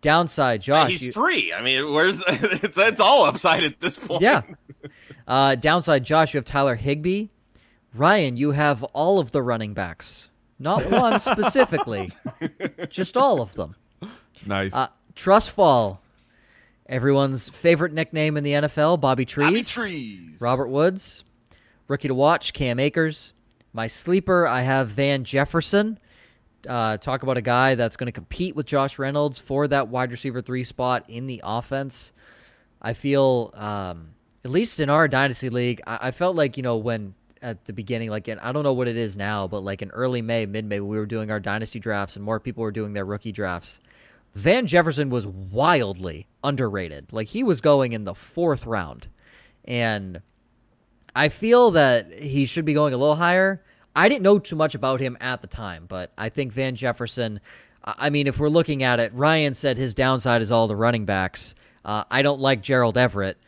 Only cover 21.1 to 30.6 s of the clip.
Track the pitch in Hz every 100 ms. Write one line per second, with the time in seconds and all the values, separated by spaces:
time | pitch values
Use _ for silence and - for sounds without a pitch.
21.1 | - _ _ _ _ _ _ _ 139 143
22.1 | 131 143 165 - - 131 120 143 170 160
23.1 | 151 - _ _ _ _ 113 113 - -
24.1 | 185 185 180 165 123 127 135 127 104 139
25.1 | 139 123 135 143 165 - 202 214 220 _
26.1 | _ _ _ _ _ - 123 113 107 -
27.1 | 131 131 127 117 120 131 127 117 - 120
28.1 | 113 87 - 180 147 147 143 135 - 135
29.1 | 143 147 127 - 139 147 139 123 123 127
30.1 | 120 135 123 120 127